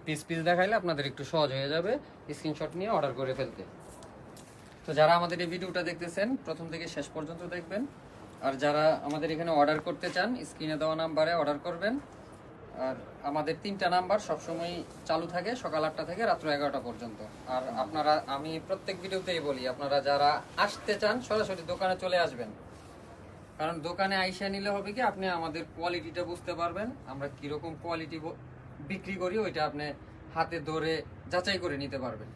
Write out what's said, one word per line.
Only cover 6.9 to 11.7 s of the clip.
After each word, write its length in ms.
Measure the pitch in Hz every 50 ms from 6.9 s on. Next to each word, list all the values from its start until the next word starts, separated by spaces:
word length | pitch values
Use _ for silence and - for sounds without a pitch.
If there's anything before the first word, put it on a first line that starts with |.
| -
শেষ 120 | 151 139 - -
পর্যন্ত 280 | 160 151 151 170 165 175 170 175
দেখবেন। 280 | 180 170 - 190 214 269 285 - - - - - - - - - - -
আর 60 | 135 135 131 147
যারা 200 | 147 147 151 156 156 147 - -
আমাদের 220 | 143 151 156 156 156 160
এখানে 160 | 151 170 170 160 147
অর্ডার 180 | 143 147 156 156 -
করতে 220 | 175 170 - - 175 -
চান, 120 | 180 185 226 254 247 - -
স্ক্রিনে 260 | - - 160 156 156 147
দেওয়া 140 | 156 156 160 160
নাম্বারে 300 | 160 160 151 151 156 160 175 165
অর্ডার 200 | 147 143 147 143 -
করবেন। 300 | 175